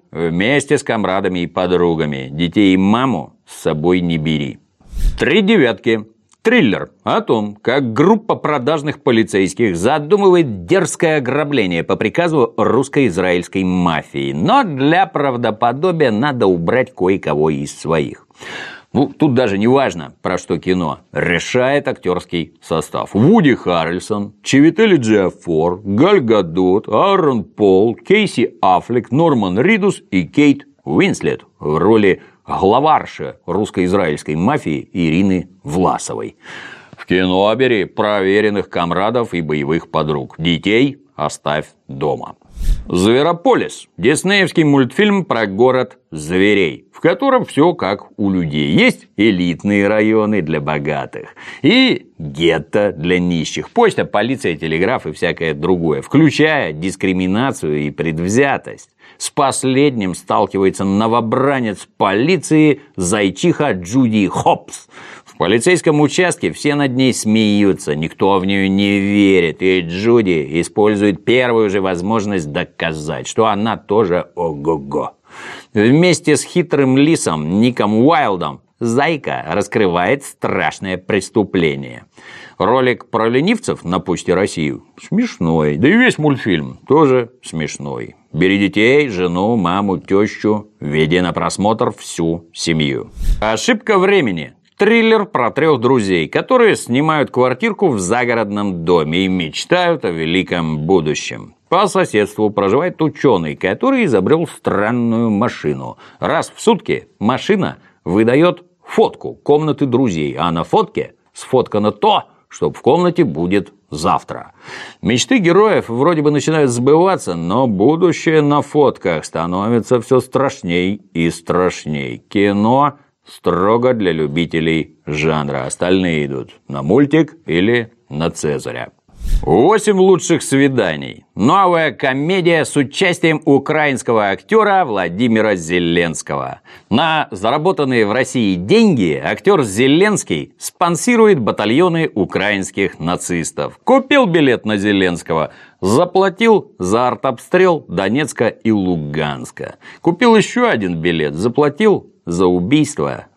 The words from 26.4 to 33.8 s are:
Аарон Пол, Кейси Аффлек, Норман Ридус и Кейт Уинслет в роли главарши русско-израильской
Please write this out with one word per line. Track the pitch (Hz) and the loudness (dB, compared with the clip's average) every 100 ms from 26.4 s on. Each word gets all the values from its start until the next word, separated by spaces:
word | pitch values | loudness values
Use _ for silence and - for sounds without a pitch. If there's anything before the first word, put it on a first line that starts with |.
| 85 85 92 98 - | 0 0 2 0 0
Аарон | 107 185 196 151 120 | 0 2 2 0 -2
Пол, | 85 - 104 95 113 | -4 0 4 4 2
Кейси | 101 - 208 202 - - - | 0 0 2 2 0 -2 0
Аффлек, | 95 87 - 120 110 | 2 2 0 -4 -2
Норман | 147 170 127 95 92 | 0 2 2 0 0
Ридус | 165 220 196 - - | 2 2 0 -2 -4
и | 95 | -4
Кейт | 80 - 147 139 - _ | 0 2 4 2 -4 _
Уинслет | - 85 190 - 78 60 - - | -4 0 0 0 -4 -6 -10 -10
в | 76 78 | -4 0
роли | 92 110 98 87 - _ - | 4 4 4 0 -6 _ -10
главарши | 85 95 120 151 139 - - 69 - | 0 2 4 2 0 -2 -12 -12 -10
русско-израильской | - 90 104 104 | -6 -4 -2 -2